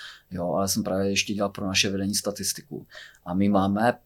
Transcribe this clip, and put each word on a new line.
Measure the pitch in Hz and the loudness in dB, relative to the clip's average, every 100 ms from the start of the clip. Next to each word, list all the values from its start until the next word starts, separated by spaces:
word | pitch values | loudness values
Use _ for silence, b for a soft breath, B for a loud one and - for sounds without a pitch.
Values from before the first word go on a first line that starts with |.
| B B B | B B B
Jo, | 92 87 | -4 0
ale | 80 95 | 0 0
jsem | 110 | 0
právě | 98 95 98 | 0 0 2
ještě | 101 - | 0 -2
dělal | 101 101 | -2 -2
pro | - 98 | -2 -2
naše | 95 104 | 0 0
vedení | 95 98 | 0 -2
statistiku. | 101 104 - 95 - - - - B B B | -2 -2 -4 -6 -6 -10 -12 -12 B B B
A | 87 | -4
my | 90 101 | 2 4
máme | 98 98 101 117 120 | 4 4 4 2 0